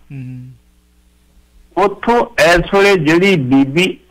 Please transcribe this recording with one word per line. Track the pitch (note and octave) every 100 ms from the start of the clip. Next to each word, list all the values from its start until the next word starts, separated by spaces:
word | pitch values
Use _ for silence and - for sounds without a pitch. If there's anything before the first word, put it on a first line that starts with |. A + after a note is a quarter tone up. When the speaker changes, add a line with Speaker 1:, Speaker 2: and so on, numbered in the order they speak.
| -
Speaker 1:
ਹੂੰ। | C#3 B2+ B2+ B2+ A#2+ _ _ _ _ _ _ _ _ _ _ _ -
Speaker 2:
ਉੱਥੋਂ | G3 G3 - A#3+ - -
ਇਸ | D#3 F3 E3+
ਵੇਲੇ | G3 G3+ F#3+
ਜਿਹੜੀ | D3 E3+ G3 F3+
ਬੀਬੀ | B2 C3+ C3+ D3+ F#3 - -